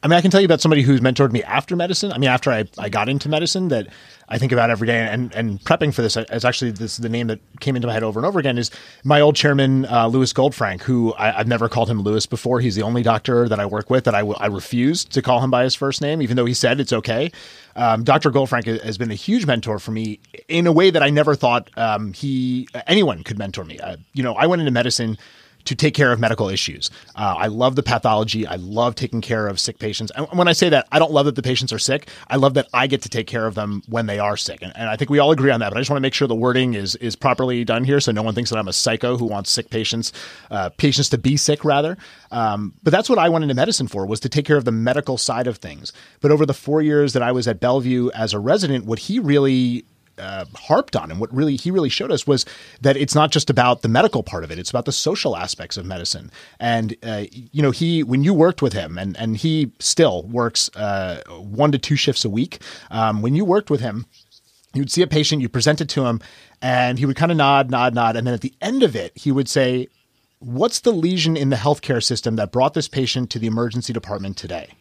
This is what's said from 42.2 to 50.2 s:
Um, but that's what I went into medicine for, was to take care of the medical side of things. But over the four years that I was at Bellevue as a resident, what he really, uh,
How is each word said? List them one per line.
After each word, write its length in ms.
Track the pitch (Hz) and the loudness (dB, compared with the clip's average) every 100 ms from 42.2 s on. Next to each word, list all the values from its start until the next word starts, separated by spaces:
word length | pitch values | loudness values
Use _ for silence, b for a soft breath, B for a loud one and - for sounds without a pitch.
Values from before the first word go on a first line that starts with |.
| B | B
Um, 440 | 117 110 104 104 - | -2 -2 -2 -6 -2
but 80 | - | 2
that's 180 | 180 - | 2 4
what 100 | 233 | 4
I 100 | 170 | 4
went 160 | 165 | 2
into 100 | 151 | 0
medicine 320 | 127 175 - 127 | 0 0 0 -4
for, 200 | 104 95 | -4 -4
was 140 | 107 | -4
to 80 | 135 | -2
take 160 | 156 | -2
care 120 | 147 147 | 2 2
of 80 | |
the 80 | 123 | 4
medical 440 | 113 117 139 143 127 | 0 0 -2 -2 -4
side 280 | - 120 123 | -4 -2 -2
of 120 | 104 | -4
things. 340 | 85 73 73 - B B | -12 -14 -16 -18 B B
But 100 | 147 | 4
over 140 | 151 | 6
the 100 | 151 | 4
four 280 | 135 - 151 | 2 0 2
years 300 | 151 147 143 | 4 4 4
that 100 | 127 | 2
I 100 | 120 | 0
was 140 | 127 117 | 0 0
at 120 | 104 | 0
Bellevue 500 | 123 131 123 127 123 | 2 2 2 0 0
as 240 | 113 113 | -2 -4
a 40 | 104 | -2
resident, 480 | 107 196 180 131 104 | 2 2 2 -2 -2
what 120 | 113 | -6
he 200 | - 226 | -4 -4
really, 640 | 175 143 139 131 123 120 - _ _ | 2 4 4 2 2 -2 -8 _ _
uh, 260 | - | -16